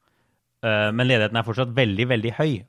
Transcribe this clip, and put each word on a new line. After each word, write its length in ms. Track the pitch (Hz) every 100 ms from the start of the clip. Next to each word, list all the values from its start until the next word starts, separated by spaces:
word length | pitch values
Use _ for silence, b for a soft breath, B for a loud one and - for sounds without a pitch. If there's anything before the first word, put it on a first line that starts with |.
| _ _ _ _ _ _
Eh, 280 | 113 107 107
men 160 | 113 127
ledigheten 280 | 120 107 113
er 60 |
fortsatt 300 | 110 113 123 117
veldig, 320 | 117 98 123
veldig 240 | 117 113 -
høy, 260 | 156 107